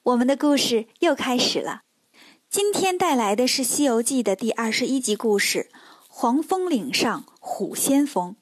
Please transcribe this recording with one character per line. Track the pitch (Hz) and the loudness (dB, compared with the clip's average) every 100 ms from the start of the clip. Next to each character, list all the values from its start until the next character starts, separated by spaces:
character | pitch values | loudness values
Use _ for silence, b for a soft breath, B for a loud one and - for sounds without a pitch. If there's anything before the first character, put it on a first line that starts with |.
我 | - 247 | 2 2
们 | 247 | 2
的 | 277 | 2
故 | 294 277 | 2 2
事 | - 233 226 _ | 2 -2 -4 _
又 | 339 | 0
开 | 277 262 247 | 0 -2 0
始 | - 151 | 0 -2
了。 | - 220 _ _ _ b b b _ | -6 -10 _ _ _ b b b _
今 | - 403 | -2 0
天 | 392 381 370 | 0 0 2
带 | 359 262 | 2 2
来 | 208 208 | 2 2
的 | 254 | 0
是 | - 247 | 0 -2
《西 | 302 | 0
游 | 285 226 | 2 2
记》 | 233 269 | 0 0
的 | 214 190 | 0 -2
第 | 226 | -2
二 | - 226 | -2 -2
十 | 214 233 | -2 0
一 | 269 | -2
集 | 240 208 | 0 0
故 | 233 202 | 2 2
事， | - 165 - B B B B | 0 -2 -6 B B B B
黄 | - 240 262 | -2 0 0
风 | 311 370 370 | 0 -2 0
岭 | 262 143 | -2 -2
上 | 196 233 175 - _ | -2 -2 -2 -8 _
虎 | - - 202 - | -10 -6 -6 -4
先 | - 277 285 | 2 2 2
锋。 | 190 180 208 | 0 -4 -10